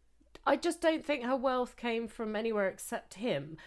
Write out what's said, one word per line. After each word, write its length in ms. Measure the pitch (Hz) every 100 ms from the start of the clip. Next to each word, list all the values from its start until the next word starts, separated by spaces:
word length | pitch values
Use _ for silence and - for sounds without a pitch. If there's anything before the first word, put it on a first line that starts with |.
| _ _ _ -
I 100 | - 285
just 220 | 339 339
don't 240 | 330 320
think 200 | - 294
her 100 | 240
wealth 400 | 262 262 254 247
came 320 | - 240 226 226
from 280 | - 220
anywhere 340 | 214 226 214 190
except 460 | 202 - 226 -
him. 420 | 185 233 151 147 160